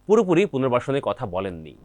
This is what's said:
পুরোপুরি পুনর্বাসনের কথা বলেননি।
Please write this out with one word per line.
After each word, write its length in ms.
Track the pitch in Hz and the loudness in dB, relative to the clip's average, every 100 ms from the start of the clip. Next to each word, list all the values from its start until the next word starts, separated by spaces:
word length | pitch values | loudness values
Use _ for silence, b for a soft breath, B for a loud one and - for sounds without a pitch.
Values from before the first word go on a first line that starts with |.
| - | 2
পুরোপুরি 400 | 214 190 170 202 | 2 4 2 2
পুনর্বাসনের 540 | 135 131 123 - 139 | 0 0 0 0 -4
কথা 260 | 107 101 113 | -2 -6 -6
বলেননি। 480 | 90 95 82 78 62 | -6 -6 -8 -14 -18